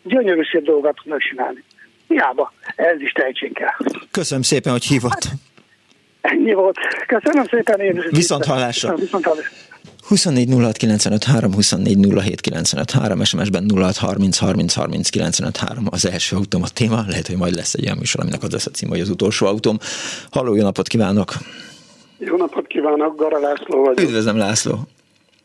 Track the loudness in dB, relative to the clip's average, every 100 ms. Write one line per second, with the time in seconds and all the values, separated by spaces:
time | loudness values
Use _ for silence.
0 | 0 2 2 2 2 0 2 2 2 -2
1 | -4 -4 -4 -4 -6 -8 -18 _ -20 _
2 | -2 0 0 0 -4 _ -12 -2 0 0
3 | -2 -2 -2 -4 -8 -6 -6 -4 -4 -6
4 | -8 -4 -2 -2 0 0 0 -2 2 0
5 | 0 -2 -6 -8 _ _ _ _ _ _
6 | _ _ -2 2 2 4 2 0 -4 -6
7 | -2 0 2 2 2 0 2 2 2 0
8 | 0 2 2 0 0 0 0 -2 -2 -2
9 | -2 -2 0 -2 -4 -12 -20 -20 -20 -10
10 | 0 2 4 2 4 4 4 2 2 2
11 | 2 0 2 2 2 2 2 2 4 6
12 | 6 4 0 -2 -4 -2 -2 -2 0 0
13 | 0 0 0 0 0 0 2 2 2 0
14 | -2 2 2 2 2 2 0 0 -2 -2
15 | -2 -2 0 -2 -4 -4 -6 -4 -4 -2
16 | -2 -2 -2 -2 -2 -2 -2 0 0 0
17 | -2 -4 -4 -2 -2 -2 -4 -4 -4 -4
18 | -4 -2 -4 -4 -6 -6 -6 -8 -6 -4
19 | -2 0 0 2 0 2 0 0 -4 -10
20 | -10 -12 -6 -2 0 2 2 0 0 0
21 | 2 2 0 -4 -12 -18 -20 -20 -20 -20
22 | _ -12 -2 -2 -2 -4 -6 -2 0 0
23 | 0 0 0 0 0 -2 -2 2 4 4
24 | 2 2 0 0 0 0 -2 -4 -6 _
25 | _ _ _ _